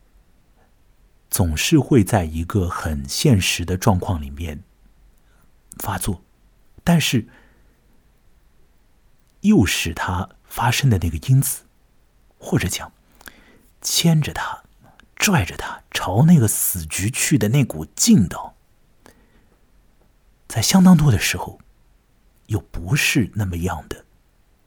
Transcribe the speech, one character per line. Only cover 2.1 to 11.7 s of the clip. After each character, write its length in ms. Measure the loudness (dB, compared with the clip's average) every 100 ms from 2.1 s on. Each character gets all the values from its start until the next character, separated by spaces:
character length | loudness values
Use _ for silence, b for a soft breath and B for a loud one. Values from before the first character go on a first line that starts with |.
| 0
一 180 | -2 -4
个 240 | -4 -2 -2
很 400 | -4 -6 -6 -6
现 320 | -2 2 2
实 280 | 2 -4 -4
的 100 | 0
状 220 | 0 0
况 240 | -2 -6
里 80 | -6
面 320 | -10 -10 -12 -18 _ _ _ _ _ _ _ _ _ _ -12
发 200 | -8 -6
作， 240 | -6 -8 _ _ _ _ _ -6
但 160 | 2 2
是 300 | 2 -2 -4 b b b b b _ _ _ _ _ _ _ _ _ _ _ _ _ _ _ _
又 240 | 2 4 4
使 260 | 0 -6
它 380 | -6 -6 -6 -8 -12
发 260 | _ -4 -2
生 180 | 0 2
的 100 | 2
那 120 | 0
个 80 | -4 2
因 140 | 2
子， 220 | 2 -6 -14